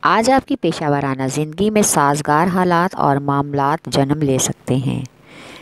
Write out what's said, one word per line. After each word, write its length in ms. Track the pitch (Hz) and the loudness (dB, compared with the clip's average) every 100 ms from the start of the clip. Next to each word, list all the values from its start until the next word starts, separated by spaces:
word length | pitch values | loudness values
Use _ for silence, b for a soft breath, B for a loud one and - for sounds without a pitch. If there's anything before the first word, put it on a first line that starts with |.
आज 260 | 151 196 226 | 2 2 4
आपकी 260 | 269 - 277 | 2 0 -2
पेशा 340 | 165 160 156 | -2 -2 0
वाराना 380 | 143 139 131 131 | 0 0 -2 -4
ज़िंदगी 420 | 139 156 160 208 | -4 -6 -2 0
में 120 | 214 | 2
साजगार 640 | 208 165 143 147 147 147 185 | 2 2 2 0 0 2 2
हालात 480 | 185 180 170 180 - | 2 2 2 0 0
और 220 | 147 139 | 0 0
मामलात 680 | 143 139 143 143 139 156 - | 0 -2 -2 -2 0 -2 -2
जन्म 320 | 131 139 151 | -2 0 0
ले 160 | 143 131 | 0 0
सकते 380 | - - - 127 | -2 -6 -2 -2
हैं, 260 | 127 123 127 _ B B B B | 0 -4 -8 _ B B B B